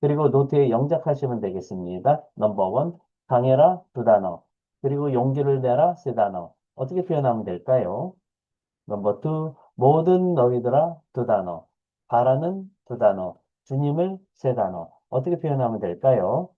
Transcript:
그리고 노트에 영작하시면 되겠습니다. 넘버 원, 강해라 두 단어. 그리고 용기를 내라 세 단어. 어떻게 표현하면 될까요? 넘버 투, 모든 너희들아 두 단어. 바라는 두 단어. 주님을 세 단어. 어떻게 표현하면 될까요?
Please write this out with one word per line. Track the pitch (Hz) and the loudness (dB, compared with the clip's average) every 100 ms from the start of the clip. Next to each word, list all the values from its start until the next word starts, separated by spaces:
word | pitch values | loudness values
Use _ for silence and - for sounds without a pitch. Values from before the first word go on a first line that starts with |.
그리고 | 143 147 147 | 2 2 4
노트에 | 131 139 147 139 | 4 2 2 4
영작하시면 | 113 143 165 165 143 135 117 | 2 2 0 0 -2 -2 -4
되겠습니다. | 98 92 90 92 90 90 92 151 - | -4 -6 -10 -10 -8 -4 0 0 -2
넘버 | - 107 101 95 | -2 -2 0 -2
원, | 110 160 170 _ _ _ | 0 -2 -6 _ _ _
강해라 | 123 127 131 156 180 _ | 0 4 6 4 4 _
두 | 131 | -4
단어. | 113 104 87 80 _ _ _ _ | 4 4 2 -8 _ _ _ _
그리고 | 139 143 147 | -4 -2 -2
용기를 | 123 135 135 139 139 | 0 0 0 0 0
내라 | 127 123 180 | 0 2 2
세 | 175 139 | 0 -6
단어. | 113 101 95 - _ _ | -2 -2 -2 -12 _ _
어떻게 | - 135 180 | -10 -6 -4
표현하면 | 180 156 135 113 | -2 0 0 -2
될까요? | 98 87 - 131 95 98 180 - _ _ _ _ _ _ - | -4 -10 0 0 0 -6 -8 -12 _ _ _ _ _ _ -10
넘버 | 104 104 101 | -4 -2 -2
투, | 156 156 156 139 _ | -2 -4 -6 -10 _
모든 | - 127 156 160 180 185 | 2 4 4 4 2 2
너희들아 | 170 123 123 117 139 165 165 _ | 2 2 2 0 2 0 -4 _
두 | - | -8
단어. | 117 92 90 85 - _ _ _ _ | -2 -2 -2 -10 -14 _ _ _ _
바라는 | 120 131 131 165 196 190 _ _ | 0 2 2 -2 -6 -12 _ _
두 | 120 | 0
단어. | 110 98 92 - _ _ _ | 0 0 -6 -10 _ _ _
주님을 | 135 143 147 180 190 _ | -4 -2 0 -2 -4 _
세 | _ 135 | _ -4
단어. | 123 98 90 82 _ _ | -2 -4 -6 -12 _ _
어떻게 | - 143 175 | -6 -2 -4
표현하면 | 160 139 123 110 | -2 -2 -2 -2
될까요? | 95 87 135 123 92 131 180 | -6 -2 2 2 2 -2 -4